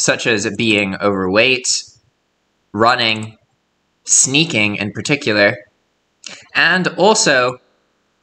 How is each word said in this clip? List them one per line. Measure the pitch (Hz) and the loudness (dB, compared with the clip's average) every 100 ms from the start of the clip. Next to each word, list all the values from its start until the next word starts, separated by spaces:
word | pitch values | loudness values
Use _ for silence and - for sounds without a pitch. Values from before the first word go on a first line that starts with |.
such | - 131 123 | -2 -2 0
as | 107 107 104 | 0 -2 -2
being | 113 104 98 95 | 0 2 0 -2
overweight, | 104 98 92 101 127 127 - - - _ _ _ _ _ _ _ _ | -2 0 0 2 2 0 -2 -6 -8 _ _ _ _ _ _ _ _
running, | 104 113 123 117 110 107 - _ _ _ _ _ _ - | 0 2 2 0 -2 -8 -16 _ _ _ _ _ _ -2
sneaking | - 131 139 160 117 104 101 | 0 2 0 0 0 -2 -2
in | 104 | -6
particular, | 110 - - 120 104 104 107 - _ _ _ _ _ - - - | -6 -4 -2 0 2 2 0 -10 _ _ _ _ _ -20 -20 -6
and | - 156 185 170 | 0 2 2 -2
also | - 190 214 170 135 123 123 _ _ _ _ _ _ | 2 2 4 2 2 0 -4 _ _ _ _ _ _